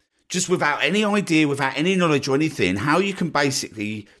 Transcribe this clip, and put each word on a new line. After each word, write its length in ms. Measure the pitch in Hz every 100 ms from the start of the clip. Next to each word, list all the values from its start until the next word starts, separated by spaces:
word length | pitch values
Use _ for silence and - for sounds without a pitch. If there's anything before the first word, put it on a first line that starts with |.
| _ _ -
just 200 | 180 170
without 340 | 180 151 120
any 220 | 139 202
idea, 420 | 214 208 160 156 147
without 320 | 139 135 135
any 160 | 175
knowledge 320 | 185 170 139 135
or 80 |
anything, 400 | 139 156 151 90
how 240 | 95 135 170
you 160 | 196
can 160 | 190 165
basically 800 | 143 143 127 - 107 104 107 - _